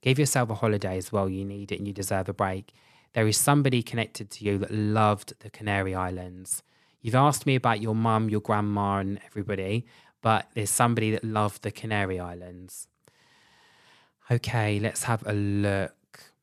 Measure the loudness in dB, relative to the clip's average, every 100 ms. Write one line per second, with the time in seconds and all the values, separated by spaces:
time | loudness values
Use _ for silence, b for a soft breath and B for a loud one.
0 | 2 2 4 2 0 0 0 0 -2 -6
1 | -4 -2 -2 -2 -6 -10 -10 -8 -8 -6
2 | -4 -2 -2 -2 -2 -4 -10 b b b
3 | b 0 2 2 4 4 4 2 -2 -4
4 | -4 -6 -14 -6 -2 -2 -2 -2 0 4
5 | 4 2 -4 -18 -18 -10 -4 -2 -2 -2
6 | -4 -6 -10 -16 -10 -10 _ b b b
7 | 2 8 8 6 2 2 4 0 0 2
8 | 4 4 2 0 2 0 2 0 0 0
9 | -2 -6 -10 -10 -6 -4 -2 -2 -4 b
10 | b b 2 2 0 -6 -2 2 4 4
11 | 0 0 -2 0 -2 -2 -10 -8 -4 -2
12 | -2 -4 -6 -10 -14 -16 -18 -18 -20 _
13 | _ b b b b b b b b b
14 | b b _ 0 0 0 0 0 0 -4
15 | -2 -2 0 -2 0 0 0 0 -4 _
16 | _ -20 -20 _